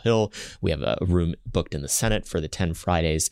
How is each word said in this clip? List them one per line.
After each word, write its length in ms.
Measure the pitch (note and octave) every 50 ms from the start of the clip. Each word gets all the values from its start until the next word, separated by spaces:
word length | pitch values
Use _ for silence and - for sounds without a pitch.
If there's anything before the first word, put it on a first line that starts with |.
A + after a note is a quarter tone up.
| -
Hill. 280 | A2+ A2+ A2 G#2+ G#2 - - - - - -
We 80 | G#2 F2+
have 140 | D#2 C#2+ -
a 140 | - - -
room 320 | F#2 F2+ F2 F2 E2+ E2+ - - -
booked 260 | - - F2+ D#2 - -
in 80 | C#2+
the 60 | C#2
Senate 400 | C#2+ - - A#2+ A2 G#2+ G2+ -
for 120 | - - E2+
the 80 | D#2+
ten 260 | D#2 - - F#2 E2 E2
Fridays, 560 | - - F2 F2 E2 E2 D#2+ D#2 D#2+ - -